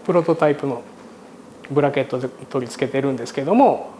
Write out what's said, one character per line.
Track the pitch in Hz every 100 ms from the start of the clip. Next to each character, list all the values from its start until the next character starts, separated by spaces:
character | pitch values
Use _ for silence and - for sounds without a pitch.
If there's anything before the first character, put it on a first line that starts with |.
| -
プ |
ロ | 175
ト | 165
タ | 160 151
イ |
プ | 143 139
の | 127 - - - - - - - - -
ブ | 139
ラ | 147
ケ | 139
ッ | 131
ト | 131
で | 127
取 | - - 139 120
り |
付 | - 135
け |
て | 135
る | 139
ん | 127
で | 113
す |
け | -
ど | 139
も | 220 262 127 - -